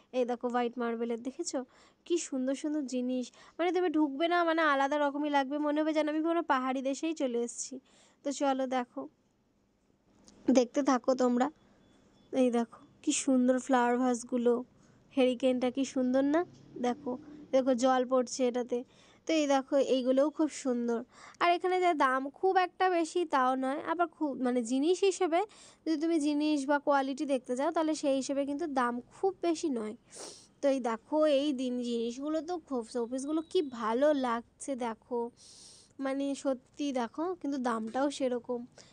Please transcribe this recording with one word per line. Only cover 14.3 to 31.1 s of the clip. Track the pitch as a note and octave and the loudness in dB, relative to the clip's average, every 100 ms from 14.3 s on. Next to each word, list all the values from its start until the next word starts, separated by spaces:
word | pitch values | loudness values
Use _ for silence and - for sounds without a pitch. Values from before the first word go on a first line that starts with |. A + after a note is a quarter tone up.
| B3+ A#3+ A#3+ B3+ _ _ _ _ | 0 2 2 -2 _ _ _ _
হেরিকেনটা | - B3+ A#3+ C4 B3+ B3 | 2 2 2 0 2 -2
কি | A#3+ | -2
সুন্দর | C4 C4+ B3+ C4 | -2 0 0 2
না? | C#4+ D#4 F4+ - - - | 2 0 -2 -10 -20 -6
দেখো, | A#3+ A#3+ - B3+ - - - | -4 -4 -6 -10 -12 -20 0
দেখো | C4 C4 | 2 2
জল | B3 C4 B3+ B3 | 2 4 4 2
পড়ছে | C4 B3 - B3 | 2 0 0 0
এটাতে। | B3 A#3+ A#3+ B3 - - _ - | 0 -4 -4 -6 -18 -20 _ 0
তো | |
এই | D#4+ D4 | 2 4
দেখো | C#4 C4 C#4+ C4 | 2 2 2 4
এইগুলোও | C4 B3 C4 D4 | 2 4 4 2
খুব | D4 D#4 | 2 -2
সুন্দর। | - C4+ A#3+ A#3 A#3 B3 - - - | 0 -2 -2 0 -2 -6 -16 -20 -2
আর | F4 | 2
এখানে | F4 F#4 F#4 | 2 2 2
যা | F4+ D4+ | 2 4
দাম | C4+ C4 C#4 | 2 2 -2
খুব | - F#4+ F#4 | 0 2 4
একটা | F4+ - F#4 | 2 0 2
বেশি | E4+ D#4+ F4+ E4 | 2 0 -2 0
তাও | C#4 B3+ C4 | 2 2 0
নয়, | C4 C#4+ - | -2 -4 0
আবার | E4 E4+ | 2 2
খুব, | - D4+ A#3+ | 0 -2 0
মানে | B3+ B3 | 0 0
জিনিস | A3 C4 D4+ F4+ | 2 2 2 4
হিসেবে | G4 F4 F4+ E4 G#4+ - - - | 4 4 2 2 0 -6 -20 -10
যদি | D#4+ D#4 | -2 0
তুমি | E4 E4 | 2 2
জিনিস | D4 D4 D4+ D4+ C4+ | 2 2 2 2 2
বা | C#4+ | 0
কোয়ালিটি | D4 C#4 C4+ C4+ C#4+ | 4 2 2 -2 -2
দেখতে | C4 - B3+ | -2 -2 -2
চাও | D4+ | -2
তাহলে | E4+ D#4 | 0 0
সেই | D#4 D4 C4+ | 0 0 0
হিসেবে | B3+ C#4 C#4 | 0 -2 -2
কিন্তু | C#4+ E4 | -4 -4
দাম | C4 A#3+ A#3+ - | 0 -2 -2 -10
খুব | - G4 F#4 | -4 -4 -2
বেশি | E4+ D#4+ E4 | -2 -2 -2
নয়। | A#3+ G#3+ A3+ _ - - - - _ | -4 -6 -10 _ -18 -18 -18 -20 _
তো | C#4 | 0
এই | C4+ | 0
দেখো | A#3 A3 - | -2 -4 -2